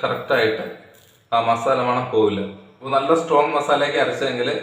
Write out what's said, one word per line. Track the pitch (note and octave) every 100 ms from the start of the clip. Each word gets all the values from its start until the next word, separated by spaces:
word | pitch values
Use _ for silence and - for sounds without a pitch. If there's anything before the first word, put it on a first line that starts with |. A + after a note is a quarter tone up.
കറക്റ്റായിട്ട് | B2+ A#2 - C3 A2 G#2+ - - - - _ _ -
ആ | A#2 A2+
മസാല | A#2 C3+ C3 B2
മണം | B2 B2
പോവില്ല. | A2+ G#2 G2 G2 - - -
അപ്പോൾ | C3 C3+
നല്ല | C#3 E3
സ്ട്രോങ് | E3 D3 D3+ D3+
മസാലയൊക്കെ | C#3+ C#3+ C#3+ D3
അരച്ചെങ്കിൽ | B2+ - C3+ B2 B2 -